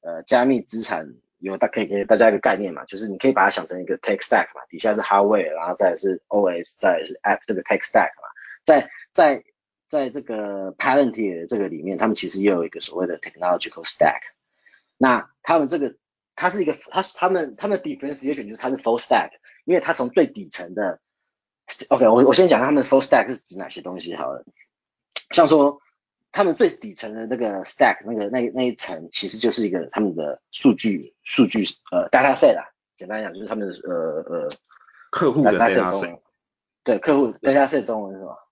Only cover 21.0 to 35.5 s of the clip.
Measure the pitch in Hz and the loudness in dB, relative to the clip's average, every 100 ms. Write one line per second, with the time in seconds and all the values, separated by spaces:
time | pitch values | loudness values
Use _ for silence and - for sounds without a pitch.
21 | _ _ _ _ _ _ - - - 135 | _ _ _ _ _ _ -16 -14 0 4
22 | 117 117 135 131 185 113 131 147 127 135 | 6 8 6 6 6 6 4 2 4 2
23 | 131 127 107 123 - 90 - - 90 92 | 4 2 2 -6 -12 -14 -14 -14 -14 -12
24 | 87 82 67 67 - _ _ _ _ _ | -10 -8 -8 -10 -14 _ _ _ _ _
25 | _ - - - 156 151 143 143 _ _ | _ -10 -4 2 4 6 4 0 _ _
26 | _ _ _ - 196 160 208 - 220 185 | _ _ _ -2 0 2 0 0 -16 -14
27 | 107 110 113 120 113 98 92 - 127 - | -12 -12 -8 -4 -4 -6 -10 2 2 2
28 | 101 113 101 123 120 131 127 110 - 85 | -6 -6 -4 -4 -4 -2 -4 -4 -10 -12
29 | 82 - 98 104 117 107 104 90 73 - | -8 -6 -6 -2 -2 0 -2 -2 -6 -2
30 | 104 82 76 69 _ - - 110 110 92 | -2 -2 -6 -8 _ 2 2 4 0 -2
31 | 69 _ - - 117 113 92 - - 123 | -8 _ -8 2 2 2 -4 -6 -4 -4
32 | - 135 135 131 131 - - _ _ _ | 2 2 2 4 4 4 -4 _ _ _
33 | 92 107 104 87 104 110 101 85 - 87 | -12 -10 -10 -12 -10 -6 -8 -10 -8 -4
34 | 80 76 - 85 76 - _ _ _ _ | -4 -6 -8 -8 -6 -10 _ _ _ _
35 | _ - 156 131 123 | _ 0 2 4 2